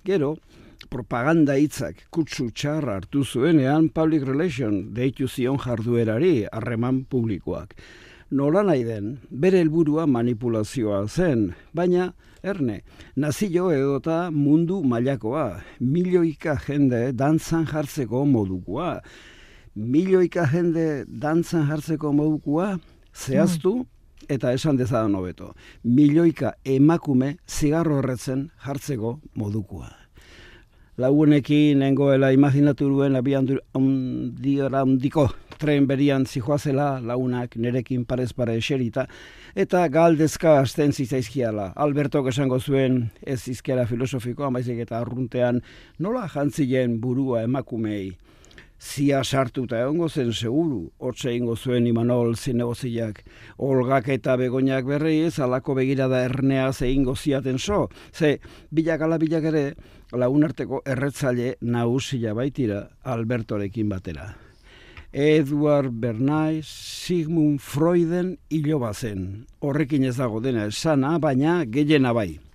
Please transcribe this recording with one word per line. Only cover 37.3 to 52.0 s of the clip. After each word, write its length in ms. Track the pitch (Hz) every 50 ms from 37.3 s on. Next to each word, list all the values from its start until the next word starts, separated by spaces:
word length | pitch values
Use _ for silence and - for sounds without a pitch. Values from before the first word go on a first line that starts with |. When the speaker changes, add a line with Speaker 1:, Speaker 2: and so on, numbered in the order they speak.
| 123 123 123 120 -
Speaker 1:
nerekin 460 | 117 113 120 120 127 117 - 131 123 120
parez 280 | - 127 123 127 120 -
pare 220 | - 123 117 117 113
eserita, 480 | 113 - 143 131 127 117 107 135 131 - - - - - - - - - -
eta 300 | - 190 190 - - 175 135
galdezka 680 | 127 160 165 170 170 143 156 151 - - - 165 156 139
hasten 320 | 135 120 - - 147 147 135
zitzaizkiala. 800 | - 139 110 139 131 127 - - 139 123 113 107 107 101 92 -
Albertok 560 | - 147 151 139 143 147 123 - 143 131 131 120
esango 260 | 120 143 131 127 127
zuen 460 | - - 139 135 135 127 127 127 120 110 - - -
ez 220 | - 139 117 -
hizkera 400 | - 127 - - - 135 127 123
filosofikoa, 640 | 107 120 117 131 127 - 131 110 123 117 127 143 139
baizik 280 | 123 123 123 120 123 117 120
eta 160 | - 117 113
arruntean, 640 | 120 117 117 123 131 117 - 123 123 123 120 123 - - - - - - _ -
"Nola 280 | 151 196 233 254 226 151
jantzilen 720 | - 147 143 147 - - 147 127 131 131 127 120 117 113
burua 420 | 113 127 123 127 139 131 123 113 110
emakumeei?" 760 | 117 127 143 113 - 131 113 113 107 107 104 95 95 92 - - _ - _ - - - - - _ _ -
Zia 440 | - - - - 143 139 135 135 131
sartuta 560 | - - 139 135 120 - 139 127 104 113 113 120
egongo 260 | 135 151 170 170 160
zen 240 | - 160 127 117 113
seguru, 600 | 95 117 113 117 147 175 165 135 104 80 69 _ _
hortxe 320 | - 131 123 - - 131
egingo 260 | 120 120 123 117 117
zuen 280 | 113 - 127 123 123 120 120
Imanol 480 | 117 117